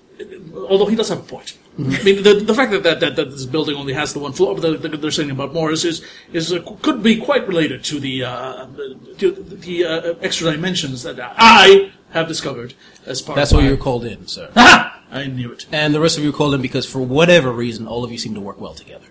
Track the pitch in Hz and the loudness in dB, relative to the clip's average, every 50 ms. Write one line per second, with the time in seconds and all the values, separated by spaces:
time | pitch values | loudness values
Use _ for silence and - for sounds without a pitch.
0 | _ _ _ - - - - - 170 160 - 190 190 - 196 196 208 202 226 226 | _ _ _ -18 -18 -18 -18 -20 -20 -16 -14 -12 -2 0 2 2 2 2 0 -2
1 | 214 - 170 131 - - - - - - - _ _ _ - - 135 131 135 - | -2 -4 -4 -6 -8 -14 -16 -16 -16 -18 -20 _ _ _ -10 -6 -4 -4 -2 0
2 | - 196 196 202 190 208 202 202 214 220 220 262 262 214 202 175 - 165 160 156 | 2 2 2 4 6 4 4 4 2 0 0 0 0 0 0 0 0 0 0 0
3 | 165 147 131 160 147 131 143 139 131 123 143 156 151 151 143 143 139 139 135 151 | -2 -4 -2 -4 -6 -6 -8 -12 -10 -6 -6 -4 -4 -4 -6 -6 -6 -8 -6 -6
4 | 151 143 - 147 143 143 127 - 185 202 196 165 160 165 156 135 147 156 156 147 | -6 -6 -6 -8 -10 -8 0 0 0 0 0 -2 -2 -4 -4 -4 -6 -8 -8 -6
5 | 147 151 147 170 151 143 135 131 139 - 147 165 160 156 160 160 185 170 156 - | -6 -4 -4 -4 -4 -4 -6 -8 -8 -6 -4 -4 -2 -2 -2 -2 -2 -4 -4 -6
6 | - - - - - _ - 170 160 165 180 170 - - - - - 302 277 226 | -12 -18 -20 -20 -18 _ -6 -6 -4 -4 -6 -6 -6 -10 -12 -4 -2 -2 -2 2
7 | 185 226 226 226 - - 285 - - 180 185 165 156 127 131 123 - - 151 139 | 2 2 2 2 0 0 -2 0 0 -2 -2 0 0 -2 -4 -6 -8 -8 -8 -6
8 | 127 135 131 131 123 123 123 120 127 131 127 127 131 123 139 147 139 131 131 - | -6 -6 -6 -6 -6 -6 -8 -8 -10 -10 -12 -14 -16 -18 -14 -14 -14 -14 -14 -18
9 | - - - - 196 175 - 190 - 160 196 - - 180 175 170 175 160 160 165 | -20 -20 -8 -2 -2 -2 -2 -2 -14 -16 -18 -16 -12 -8 -4 -2 -2 -2 -2 -4
10 | 170 170 170 170 196 180 - - 165 165 156 147 175 190 180 180 151 135 131 123 | -4 -6 -6 -4 -4 -6 -4 -2 -2 -2 -2 0 -2 -4 -4 -4 -6 -6 -8 -10
11 | 143 151 135 131 123 117 - - 226 226 233 208 185 190 196 196 196 - - _ | -10 -12 -12 -12 -12 -8 2 6 8 10 10 10 10 10 10 8 8 2 -8 _
12 | _ _ - 165 165 160 160 - - 143 127 117 117 120 - _ - - _ _ | _ _ -4 -4 -4 -4 -6 -8 -6 -8 -8 -8 -12 -14 -16 _ -20 -20 _ _
13 | - - 135 - - - 143 139 143 139 - 147 143 135 131 127 - 143 123 120 | -14 -10 -10 -10 -8 -6 -2 0 2 4 6 6 6 4 2 0 -2 -4 -4 -4
14 | 117 113 98 - - - - 95 82 - - 220 - 359 - - - - - - | -6 -8 -12 -12 -14 -16 -14 -14 -12 -2 4 6 8 8 8 6 4 -4 -10 -18
15 | _ - - 131 139 135 127 123 120 120 117 - - - - 151 151 151 147 151 | _ -14 -12 -10 -8 -8 -8 -8 -8 -8 -10 -16 -12 -6 -4 -2 0 2 2 2
16 | 160 165 - 143 147 147 139 - 151 147 139 135 127 127 - 131 120 - - 135 | 2 2 0 0 -2 -2 0 0 0 0 0 0 -2 -4 -4 -6 -6 -4 -6 -6
17 | 127 123 131 151 170 175 175 170 131 127 117 120 120 120 110 104 110 113 113 120 | -4 -2 2 2 4 6 6 6 4 2 -4 -4 -4 -6 -6 -8 -10 -8 -8 -8
18 | 123 117 120 117 - 110 107 101 98 98 95 - 104 80 78 - - - - - | -8 -8 -8 -10 -10 -8 -10 -10 -10 -12 -14 -14 -16 -16 -16 -18 -20 -20 -20 -20
19 | _ - | _ -20